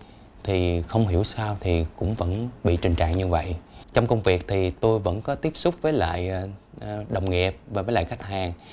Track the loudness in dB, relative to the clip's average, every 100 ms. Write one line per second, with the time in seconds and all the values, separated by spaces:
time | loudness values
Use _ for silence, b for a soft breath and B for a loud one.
0 | B B B -10 0 2 2 0 0 2
1 | 4 2 0 -2 -4 -2 0 2 0 -2
2 | -2 -2 -2 -2 -4 -2 0 2 2 2
3 | 2 2 2 0 0 -6 -10 B B 2
4 | 2 2 4 2 2 0 0 2 2 2
5 | 0 -2 -2 -4 -4 -2 -2 0 0 2
6 | 0 0 -2 -4 -6 -10 -16 -14 -10 -8
7 | -6 -2 0 2 2 -2 -6 -4 0 0
8 | 0 -4 -6 -4 -4 -6 B